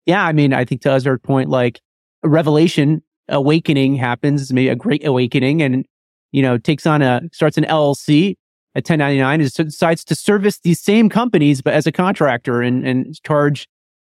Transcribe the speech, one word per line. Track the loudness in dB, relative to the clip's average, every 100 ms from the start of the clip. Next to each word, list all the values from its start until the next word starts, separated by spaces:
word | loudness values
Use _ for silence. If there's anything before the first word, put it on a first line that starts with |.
yeah, | -2 0
I | 0
mean, | 2 2
I | 0
think | -2 -4
to | 0
Azar's | 0 0 -2
point, | -2 -2 0
like, | 0 -2 -4 _ _ _ _
a | 0
revelation, | 2 2 2 2 2 0 0 -6 _ -6
awakening | -2 0 0 0 0 0
happens, | 0 -4 -2 -2 -2 -2
maybe | 0 0
a |
great | -2 -2 -4 -2
awakening, | -2 0 0 0 0
and, | 0 -2 -6 _ _ _ _
you | -2
know, | 0 0
takes | -2 -2 0
on | 2
a, | 2 0 -4
starts | -2 0 0
an | 0
L | 0
L | 0
C, | -2 0 2 2 -4 _ _ _
a | -6
ten | -2 0
ninety-nine, | 2 0 2 0
and | 0
s-, |
decides | -2 -6 -2 -2 0
to | -4
service | -4 0 0 0 -2
these | -2 -2
same | 2 2 2
companies, | 2 0 2 2 2
but | 0
as | -2 -2
a |
contractor | -2 -2 0 -2 -2 -4 -2
and, | -2 -2 -2
and | -4 -6 -10
charge, | -2 0 0 -2 -10 _ _ _